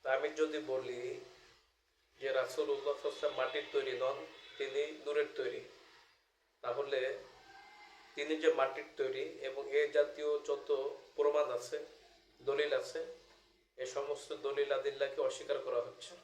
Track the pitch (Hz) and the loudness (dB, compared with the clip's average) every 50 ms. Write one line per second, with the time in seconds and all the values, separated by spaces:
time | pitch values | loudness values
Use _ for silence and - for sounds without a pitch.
0 | _ 135 135 135 143 147 151 151 156 156 151 151 - 131 131 131 123 120 123 120 | _ 4 2 4 2 0 2 2 2 2 2 -4 -2 0 -2 -2 -2 -2 -6 -4
1 | 123 127 - - - - - - - - - _ _ _ _ _ _ _ _ _ | -4 -6 -6 -8 -10 -16 -20 -20 -20 -20 -20 _ _ _ _ _ _ _ _ _
2 | _ _ _ _ 135 135 131 131 127 - - - - 139 143 139 135 143 139 - | _ _ _ _ -4 0 2 2 2 2 0 -2 2 2 2 0 2 0 -2 0
3 | - - - - - 147 - - 131 127 - - 214 - - 143 135 131 123 120 | -2 -4 -4 0 -2 -2 0 0 -2 0 0 -4 -4 0 0 0 0 0 -2 0
4 | 127 131 - - - - - - - - - - 139 131 131 143 147 156 156 - | 0 0 0 -2 -8 -12 -14 -18 -20 -18 -8 -6 -6 -2 0 0 0 0 -2 -8
5 | - 143 147 147 147 143 - - 127 120 - - - - - - - - - - | -6 0 2 2 2 0 0 -4 -4 -2 -2 -6 -10 -12 -18 -20 -20 -20 -20 -20
6 | - _ _ _ _ _ _ _ _ _ _ _ - 123 120 135 135 143 139 131 | -20 _ _ _ _ _ _ _ _ _ _ _ -6 -4 -2 -2 0 0 0 0
7 | 127 131 - - - - - - - - - - - - - - - - - - | 0 0 -2 -4 -10 -14 -20 -20 -20 -20 -20 -20 -20 -20 -20 -20 -20 -20 -20 -20
8 | - - - - 147 156 156 156 156 160 - - 135 135 131 139 - - - - | -20 -16 -6 -6 -2 0 0 4 6 4 6 6 4 2 2 -4 -8 -10 -2 -2
9 | 139 131 131 131 143 160 - - 147 131 131 139 139 139 139 147 151 147 143 147 | 0 0 0 -2 -4 -4 -6 -6 -6 -6 -4 -4 -6 2 4 4 4 6 6 4
10 | 147 147 - 151 151 151 147 143 - - 143 139 - - 147 131 135 147 - - | 4 4 2 -4 0 0 0 0 0 0 -2 -2 2 0 0 2 2 -2 -4 -6
11 | - - - - 143 147 147 147 147 131 123 120 - - - 147 - - - - | -14 -14 0 4 4 6 6 4 2 2 0 -4 -4 -4 -6 -6 -8 -8 -16 -20
12 | - - - - _ _ _ _ - 139 139 143 151 147 139 127 - - - 160 | -20 -20 -20 -20 _ _ _ _ -2 0 2 2 4 4 2 0 0 -2 -6 -6
13 | 160 - - - - - - - _ _ _ _ _ _ _ - 131 127 - 143 | -6 -6 -10 -16 -18 -20 -20 -20 _ _ _ _ _ _ _ -8 -8 -4 -2 -4
14 | 143 143 147 - - - 151 - - 139 139 139 143 139 143 131 135 143 139 - | -2 -2 -4 -6 -4 -8 -10 -4 -4 -2 2 2 2 2 2 2 2 0 0 2
15 | 139 139 - - 135 131 - - - - 139 - - 127 123 120 - - - - | 0 0 2 2 0 0 0 -2 -2 -2 -2 -2 0 0 0 0 0 -2 -6 -14
16 | - - 175 - | -16 -16 -16 -18